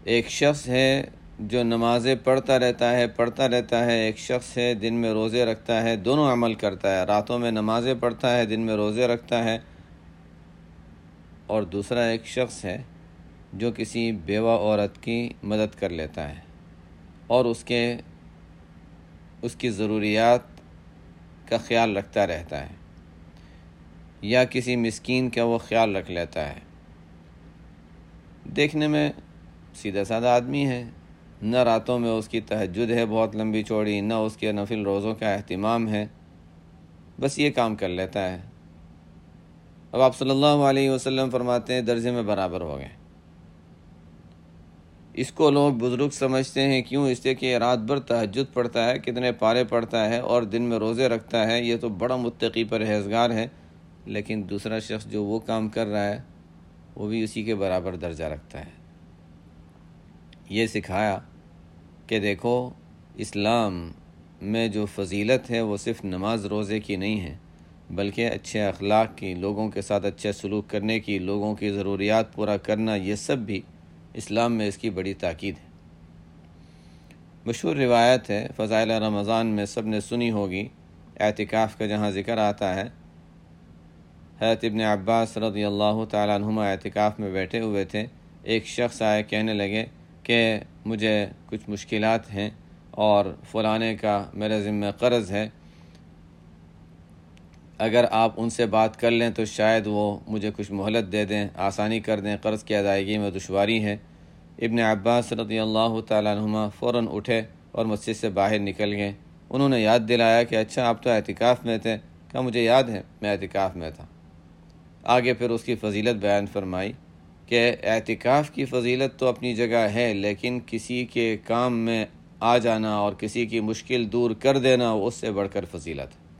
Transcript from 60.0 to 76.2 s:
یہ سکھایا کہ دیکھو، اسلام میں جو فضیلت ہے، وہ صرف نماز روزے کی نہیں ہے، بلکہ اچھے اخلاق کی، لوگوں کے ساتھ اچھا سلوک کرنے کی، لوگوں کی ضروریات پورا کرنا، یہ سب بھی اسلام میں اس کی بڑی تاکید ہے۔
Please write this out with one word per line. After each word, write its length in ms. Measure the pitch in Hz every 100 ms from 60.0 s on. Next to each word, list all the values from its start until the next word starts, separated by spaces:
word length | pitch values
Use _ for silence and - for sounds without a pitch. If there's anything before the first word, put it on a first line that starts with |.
| - - - - -
یہ 180 | 98 113
سکھایا 520 | 113 - 98 107 95 - - - - - - - - -
کہ 120 | 110
دیکھو، 500 | 101 98 120 123 123 - - - - -
اسلام 760 | 107 104 104 117 107 90 85 - - - - -
میں 260 | 95 113 113
جو 180 | 104 104
فضیلت 640 | - 95 101 107 127 -
ہے، 100 | 117
وہ 160 | 110 101
صرف 280 | - 113 101
نماز 400 | 92 101 113 101
روزے 340 | 104 101 107
کی 160 | 104 98
نہیں 260 | 101 107
ہے، 160 | 85 76 - - - - -
بلکہ 400 | 85 101 104 117
اچھے 340 | 104 - 117
اخلاق 440 | 101 90 101 107 110 -
کی، 180 | 98
لوگوں 360 | 90 98 104 110
کے 120 | 101
ساتھ 240 | 98 101 98
اچھا 260 | 92 107
سلوک 380 | 101 101 104 101
کرنے 300 | 107 107 113
کی، 200 | 107 101
لوگوں 360 | 90 104 104 107
کی 140 | 104
ضروریات 640 | 101 98 98 101 110 110
پورا 240 | - 107 101
کرنا، 380 | - 107 110 104
یہ 200 | 95 104
سب 220 | - 143
بھی 240 | 107 95 - - - - -
اسلام 400 | - - 107 117
میں 140 | 117 104
اس 100 | 98
کی 120 | 113
بڑی 240 | 95 95
تاکید 420 | 95 90 80 101 85
ہے۔ 60 | - - - - - -